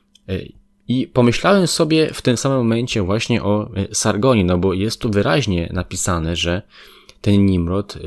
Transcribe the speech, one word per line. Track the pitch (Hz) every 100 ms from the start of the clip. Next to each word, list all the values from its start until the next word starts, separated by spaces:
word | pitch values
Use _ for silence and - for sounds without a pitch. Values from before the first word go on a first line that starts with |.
| _ _ -
E, | 92 - - _ _ -
i | 127 -
pomyślałem | 127 120 113 170 202 175
sobie | - 156 160 156
w | -
tym | - 117
samym | 135 135
momencie | 117 113 127 113
właśnie | 90 110 - 117
o, | 98 104 107 107
e, | 98
Sargonie, | 107 110 101 131 117
no | 90 90
bo | 95
jest | 92 107 -
tu | 120
wyraźnie | 101 113 156 104 87 82
napisane, | 87 87 92 - 87 80 85
że | 85 90 - - - - _ -
ten | 107 101 98
Nimrod, | 92 85 95 98
e, | -